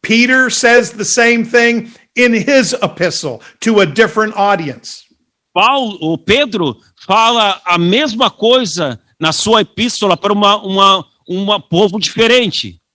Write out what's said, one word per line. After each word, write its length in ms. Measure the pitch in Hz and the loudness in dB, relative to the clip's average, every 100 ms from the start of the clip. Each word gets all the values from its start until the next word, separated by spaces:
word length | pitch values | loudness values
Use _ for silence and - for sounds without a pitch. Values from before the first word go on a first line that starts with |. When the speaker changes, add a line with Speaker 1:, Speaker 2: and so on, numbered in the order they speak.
Speaker 1:
Peter 480 | - 226 240 262 254 | 0 0 2 2 0
says 420 | - 240 240 220 | 0 4 2 2
the 140 | 214 | -8
same 380 | 208 - 233 233 | -4 0 2 0
thing 460 | 226 240 233 233 - - _ | 0 2 2 0 -8 -20 _
in 180 | - 247 | 0 2
his 400 | 226 226 269 190 247 | 2 2 2 2 -4
epistle 600 | 180 - 170 - 151 110 - _ | -6 -2 -4 -4 -10 -12 -18 _
to 220 | 226 208 | 0 2
a 40 | |
different 500 | 180 143 226 214 214 | 2 2 0 0 -4
audience. 680 | 208 202 190 151 123 - - _ _ _ _ _ | 0 0 0 -4 -12 -18 -20 _ _ _ _ _
Speaker 2:
Paulo, 440 | 180 220 277 233 190 | 0 0 0 -4 -4
o 160 | 160 165 | -4 -4
Pedro 600 | - 233 285 202 151 110 _ _ | 0 0 0 -2 -4 -6 _ _
fala 560 | - 202 233 240 208 180 | -2 2 2 2 0 -2
a 120 | 180 175 | -2 0
mesma 520 | 170 226 302 220 233 | 2 2 0 -2 -2
coisa 680 | - 220 254 208 160 147 113 _ _ | 0 0 2 0 -4 -6 -8 _ _
na 120 | 160 | -4
sua 300 | 156 208 220 | -2 2 2
epístola 560 | - - 233 - 202 170 | 0 -4 -6 -2 -2 0
para 160 | 208 | 0
uma, 240 | 208 202 208 | 0 2 0
uma, 420 | 196 196 196 190 - _ - | -2 2 2 2 -4 _ -10
uma 320 | 180 196 202 | -6 -4 -4
povo 400 | - 170 208 202 | -2 0 0 0
diferente. 800 | - - 226 254 220 - 101 87 _ | -6 0 2 2 0 -6 -10 -16 _